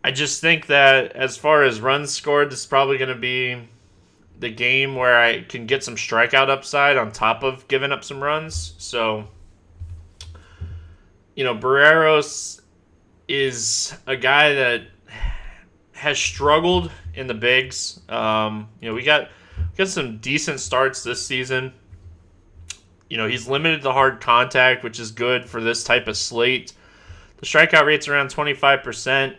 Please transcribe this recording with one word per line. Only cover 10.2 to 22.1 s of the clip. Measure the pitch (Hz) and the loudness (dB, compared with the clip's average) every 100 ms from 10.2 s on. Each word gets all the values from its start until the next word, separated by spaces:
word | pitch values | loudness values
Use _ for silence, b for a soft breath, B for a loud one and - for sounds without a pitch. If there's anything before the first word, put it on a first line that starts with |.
| - B B B B B B B B _ _ | -20 B B B B B B B B _ _
you | - | -6
know, | 131 | -4
Barreros | 110 127 139 151 160 156 156 143 - - - _ _ _ _ _ _ - | -2 0 6 6 6 4 2 0 -10 -14 -16 _ _ _ _ _ _ -6
is | 139 135 120 107 - - - | -2 -2 -4 -4 -4 -6 -10
a | - | -8
guy | 131 127 143 151 | -2 2 4 4
that | 143 127 117 - _ _ B B B B B B _ _ | 4 0 -2 -6 _ _ B B B B B B _ _
has | - 147 139 | -6 -4 -2
struggled | - - 143 156 170 180 170 B B | -4 -2 2 4 4 0 -2 B B
in | - 131 | -12 -8
the | |
bigs. | 113 120 127 131 - - - - | -2 2 2 0 -10 -12 -12 -10
Um, | 113 110 110 107 107 107 - | -4 -2 0 -2 -6 -14 -14
you | 113 | -10
know, | |
we | 113 | -4
got, | 135 151 - B B B | 2 2 0 B B B
we | B - | B -4
got | 190 | -4
some | 185 131 110 | -4 -6 -8
decent | 123 147 156 135 | -6 -4 -4 -8
starts | - 127 135 131 | -2 0 0 -2
this | - 120 - | -8 -8 -6
season. | 127 127 131 131 _ _ - - | -6 -4 -4 -6 _ _ -20 -20